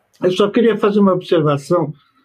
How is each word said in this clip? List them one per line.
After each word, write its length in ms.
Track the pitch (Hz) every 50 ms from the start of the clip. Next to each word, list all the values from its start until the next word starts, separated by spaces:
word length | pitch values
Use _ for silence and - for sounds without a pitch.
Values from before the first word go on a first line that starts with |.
| _ _ _ _
Eu 100 | - 180
só 180 | 180 - 208 202
queria 280 | - 247 220 226 202
fazer 220 | 208 - 208 202 208
uma 140 | 202 190 180
observação 800 | 175 180 - 180 165 147 151 143 143 143 - 180 175 156 143 151 - _ _ _ _